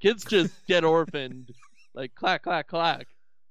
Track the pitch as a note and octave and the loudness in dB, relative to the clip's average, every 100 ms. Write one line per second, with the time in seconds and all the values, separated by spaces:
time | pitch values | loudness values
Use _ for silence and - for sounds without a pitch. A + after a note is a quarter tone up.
0 | G3 A3+ - G#3 E3 - - F3+ D#3+ E3 | 0 0 0 2 2 -4 0 2 4 4
1 | D#3 D3+ C3 B2+ B2 A#2+ - - - - | 2 -4 -8 -10 -16 -20 -20 -20 -20 -12
2 | C3 - - E3+ - E3+ - E3+ E3 C3 | -12 -4 0 0 0 -4 -2 0 0 0
3 | B2+ - - - - | -6 -20 -20 -20 -20